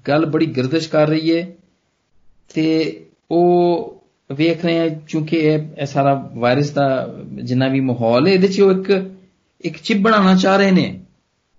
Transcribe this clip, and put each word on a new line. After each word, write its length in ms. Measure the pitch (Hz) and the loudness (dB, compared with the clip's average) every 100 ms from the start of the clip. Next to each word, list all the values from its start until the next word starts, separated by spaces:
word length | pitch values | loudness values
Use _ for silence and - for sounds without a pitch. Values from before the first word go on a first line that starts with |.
| - | -4
ਗੱਲ 180 | 147 156 | -2 0
ਬੜੀ 200 | 151 151 | 0 -2
ਗਰਦਿਸ਼ 420 | 123 127 160 160 | -2 -2 -2 -2
ਕਰ 200 | 156 151 | 0 2
ਰਹੀ 280 | 160 160 165 | 0 0 -2
ਹੈ, 160 | 180 - _ _ _ _ _ _ _ _ _ | -4 -12 _ _ _ _ _ _ _ _ _
ਤੇ 520 | 156 156 160 156 - - _ - | -4 0 0 -2 -6 -16 _ -4
ਉਹ 720 | 165 175 175 175 170 - - _ _ - | 0 2 4 2 0 -6 -14 _ _ -12
ਵੇਖ 320 | 139 165 160 | -2 -2 0
ਰਹੇ 140 | 170 165 | -2 0
ਹਾਂ, 100 | 165 | -2
ਕਿਉਂਕਿ 480 | 156 - 160 156 165 | -4 -8 -8 -4 0
ਇਹ, 220 | 151 156 156 - | 2 0 -4 -8
ਇਹ 80 | 143 | -6
ਸਾਰਾ 440 | 147 139 135 123 | 0 0 0 -4
ਵਾਇਰਸ 360 | 117 120 131 143 | -2 2 2 0
ਦਾ 440 | 143 139 131 - - - 135 | -2 -2 -2 -6 -12 -14 -12
ਜਿੰਨਾ 260 | 123 127 131 | -4 -2 0
ਵੀ 120 | 135 | 0
ਮਾਹੌਲ 480 | 131 123 113 120 165 | -2 -2 0 2 4
ਹੈ, 40 | |
ਇਹਦੇ 160 | 185 190 | 4 2
'ਚ 120 | 190 | 4
ਉਹ 120 | 196 | 2
ਇੱਕ, 380 | 185 190 190 - - _ _ _ _ | 2 0 -2 -2 -12 _ _ _ _
ਇੱਕ 160 | 170 - | -10 -6
ਚਿਪ 200 | - 214 | -2 0
ਬਣਾਉਣਾ 400 | 214 214 185 185 | 2 4 4 4
ਚਾਹ 220 | 190 196 | 4 2
ਰਹੇ 120 | 196 | 4
ਨੇ 300 | 180 113 - - _ _ _ _ | 2 0 -6 -18 _ _ _ _